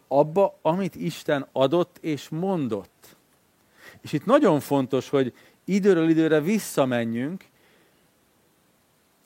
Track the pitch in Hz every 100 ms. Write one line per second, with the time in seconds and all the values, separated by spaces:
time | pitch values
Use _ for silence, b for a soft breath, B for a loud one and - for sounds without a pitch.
0 | - 139 156 175 196 - 156 180 190 -
1 | 170 - - 143 135 131 135 175 170 -
2 | 160 143 - 156 190 185 127 104 92 _
3 | - _ _ _ _ _ B B B B
4 | - 151 - 277 254 151 - 139 131 131
5 | - 139 127 b b b - 196 196 175
6 | 160 160 160 156 151 220 - - 131 123
7 | 113 113 135 190 _ b b b b b
8 | b _ _ _ _ _ _ _ _ _
9 | _ _